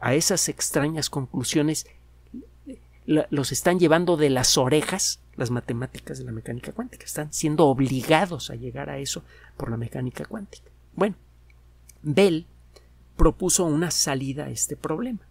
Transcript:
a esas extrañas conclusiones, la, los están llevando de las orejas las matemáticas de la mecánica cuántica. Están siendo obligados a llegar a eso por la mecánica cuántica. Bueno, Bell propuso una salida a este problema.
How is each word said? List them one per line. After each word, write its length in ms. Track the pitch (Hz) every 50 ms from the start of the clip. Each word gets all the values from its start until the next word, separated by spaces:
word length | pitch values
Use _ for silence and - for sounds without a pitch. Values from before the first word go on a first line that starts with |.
a 160 | - 120 127
esas 320 | 151 165 - 196 170 - -
extrañas 600 | 143 - - - - 156 139 151 160 160 139 -
conclusiones, 800 | - 147 135 - - 131 123 - - 160 147 156 156 - - - - - - - - - _ - - 247 320 - - - - 285 262 - - - - - -
la, 200 | - 156 156 - -
los 220 | 156 143 135 - 135
están 260 | - - 180 180 185
llevando 380 | 175 156 151 170 180 170 175
de 140 | 151 151 143
las 260 | 135 123 120 - -
orejas 640 | 156 131 127 143 156 139 - 185 190 - - - - - - -
las 140 | - 127 117
matemáticas 680 | 123 123 - - 123 117 127 131 - - - - 147 131
de 60 | 131
la 80 | 123 117
mecánica 400 | 113 117 - 120 123 - - -
cuántica. 320 | - 247 254 - - -
Están 280 | - - - 151 151 -
siendo 340 | - - 156 151 156 165
obligados 840 | 143 135 120 139 127 135 131 113 - 156 156 196 175 175 127 - -
a 40 | -
llegar 360 | 117 123 127 117 135 143 147
a 80 | 143 135
eso 260 | 139 135 - - - - - - - - -
por 140 | - 131 117
la 60 | 113
mecánica 480 | 113 117 113 - 139 127 127 - - -
cuántica. 460 | - 220 220 202 - - - - - - - _ _ -
Bueno, 220 | - 190 214 185 - - _ _ _ - - - - _ - - - - - - _ -
Bell 440 | 147 143 185 196 196 165 156 170 - - - - - _ - - _ - _ - - -
propuso 480 | - - 160 147 - 190 180 - - 185
una 260 | 165 147 147 175 170
salida 540 | - - - 165 139 131 135 135 135 147 143
a 60 | 135
este 260 | 120 113 - - 147
problema. 440 | - - 151 156 160 240 262 240 196 - -